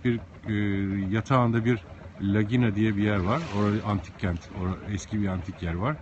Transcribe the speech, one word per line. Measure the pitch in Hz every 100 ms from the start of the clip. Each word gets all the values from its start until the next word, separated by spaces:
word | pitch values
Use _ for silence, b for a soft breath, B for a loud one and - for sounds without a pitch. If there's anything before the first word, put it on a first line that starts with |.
bir, | 127 117 90 - 107
e, | 104 101 98 98 98 95
yatağında | 110 - 131 120 113
bir | 113 117 - - - -
Lagina | 98 104 104 123 120
diye | 101 110 101
bir |
yer | 104 104
var. | 90 139 165 101
Orada | 104 104 104
antik | 101 - -
kent, | 98 82
or-, | - - 90 87 85
eski | 101 - 107
bir | 98
antik | 92 82 90
yer | 87
var. | 85 117 151